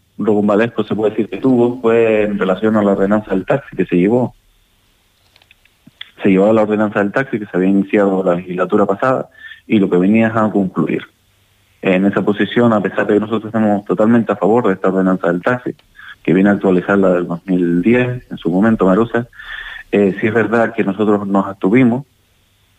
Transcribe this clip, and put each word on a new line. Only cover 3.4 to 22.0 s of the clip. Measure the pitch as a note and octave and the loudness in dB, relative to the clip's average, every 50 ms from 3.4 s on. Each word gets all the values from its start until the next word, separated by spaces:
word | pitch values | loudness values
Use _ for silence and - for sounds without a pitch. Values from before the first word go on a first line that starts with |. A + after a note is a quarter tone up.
| F#2+ | -2
taxi | - D3+ C#3 - - - | -2 -2 -4 -4 -6 -6
que | - F2+ | -6 -2
se | - - | 0 0
llevó. | F2 F2+ G2+ A#2+ B2+ B2 - - _ _ _ _ _ _ _ _ _ _ _ _ _ _ _ _ _ _ _ _ _ _ _ _ _ _ _ _ _ _ - _ _ - - _ - | 2 2 2 2 0 0 -2 -6 _ _ _ _ _ _ _ _ _ _ _ _ _ _ _ _ _ _ _ _ _ _ _ _ _ _ _ _ _ _ -20 _ _ -20 -20 _ -4
Se | - G#2 | 0 2
llevó | F#2+ F#2 G2 G#2+ A2+ | 2 4 4 4 4
la | A2 | 2
ordenanza | G#2+ G#2 G#2 G#2 G#2+ G#2 G#2 A2 | 2 0 0 -2 -2 -2 -2 -2
del | G2+ G2+ | -2 -2
taxi | G2 C3+ C3+ - - G#2+ | -2 -4 -4 -4 -6 -8
que | G#2 | -8
se | - - | -6 -4
había | F2+ F#2 F#2+ | -2 0 2
iniciado | G2 G2 F#2+ - - G#2 G2+ G2 F#2+ F#2+ F#2+ | 2 2 0 0 0 2 2 2 0 0 0
la | F#2 F2 | 0 -2
legislatura | F2 F2+ F2+ F2 F2+ F#2 F2+ G#2 G#2 G2+ | -2 -4 -6 -6 -4 -2 0 0 0 0
pasada | G2 G2 G3 C3+ C3 C3 - - - _ - - - - - _ | 0 0 -2 -2 -2 -2 -2 -6 -10 _ -20 -20 -20 -20 -20 _
y | - A2+ G#2+ | -2 0 0
lo | G2 F#2 | 2 2
que | F2+ | 2
venía | F2+ F2+ G2 A2 A2+ A2+ | 2 2 2 2 2 2
es | A2 A2 | 0 0
a | A2+ G#2+ G#2+ | 0 -2 0
concluir. | F2+ G#2 F#2+ F#2 - F2 D#2+ C#2+ - - - - _ _ _ _ _ _ _ _ _ _ _ _ _ _ | 0 -2 -2 -2 -2 -4 -4 -2 -4 -6 -8 -12 _ _ _ _ _ _ _ _ _ _ _ _ _ _
En | - F#2+ F#2 F#2 G2 | -2 -2 0 2 0
esa | G2+ G2+ G#2 | 0 0 0
posición, | G2 G#2 G2+ G2+ G#2+ F#2+ - A#2+ A#2+ A#2 A2+ | -2 -2 -2 -2 -2 -2 0 2 2 2 2
a | G#2 | 0
pesar | F#2 F#2+ - - G#2 | -2 -2 -4 -4 -2
de | G#2 G#2+ | 0 0
que | G#2 | 0
nosotros | G#2+ G#2 A2+ G#2+ G#2+ | 0 -2 -4 -6 -6
estamos | A2 A2 A2 A2 G#2+ G#2 G2 G2+ | -6 -2 -2 0 0 0 -2 -2
totalmente | - F#2+ F#2 G#2+ A2 A#2+ A#2 A2 - G2+ | -2 0 2 2 4 4 2 2 0 -2
a | |
favor | - - G2 A2 B2 A#2 | -2 0 2 2 2 2
de | G2+ F#2+ | 0 -2
esta | F2+ - F#2+ | 0 -2 0
ordenanza | F#2 F#2+ F#2+ F#2+ F#2+ F2+ - F2 | 0 0 0 0 0 0 -2 -2
del | F2 F2+ | -2 -2
taxi, | F2 A#2+ B2+ B2 - - - - _ _ _ - - - - - | -2 -2 -4 -2 -4 -10 -12 -12 _ _ _ -20 -20 -20 -20 -8
que | - - | -2 0
viene | E2 F#2 G2 G#2 | 2 2 4 2
a | G2+ | 2
actualizar | F2+ - G2 F#2 F2+ F2 - G2+ G2 | 2 2 2 2 0 0 0 0 2
la | F#2+ F2+ | 2 2
del | F2+ F2+ F2 | 2 0 -2
dos | F2 F2 E2+ - | -4 -6 -8 -4
mil | G2 F#2 F2+ F2+ E2+ E2+ F2 | -2 -2 0 0 0 0 0
diez | F2+ A2 A#2+ B2 B2+ B2 B2 B2 - - | 2 2 2 2 0 -2 -4 -8 -10 -14
en | - | -14
su | - - E2+ | -8 -4 -2
momento, | F2 F#2 G#2+ A2+ A2+ G#2 F#2 | 0 2 2 2 2 2 2
Marusa, | F#2+ F#2 G#2+ A2+ A2+ - A#2 A#2+ - _ - - - - - - - - - - _ | 2 2 2 0 0 -2 -4 -6 -6 _ -20 -18 -16 -16 -16 -16 -16 -18 -18 -8 _
eh, | - G2+ G2+ F#2+ F2+ - | 0 0 2 0 0 -2
sí | - | -4
es | A2 A2 | -2 0
verdad | A#2 G#2+ G2+ A2+ A#2 A2+ A2 - | 0 0 0 0 0 0 0 -2
que | - G2 | -4 -4
nosotros | G2 F#2 G2+ G#2+ G#2 G#2 G2+ G2+ | -4 -2 -2 0 0 0 0 0
nos | G2 G2 G2 G2 | -2 -2 -2 -2
abstuvimos, | G2 G2 - - F#2+ G#2+ C3 C3 A#2 A#2 C#3 | -4 -6 -4 -2 2 4 4 4 4 2 -2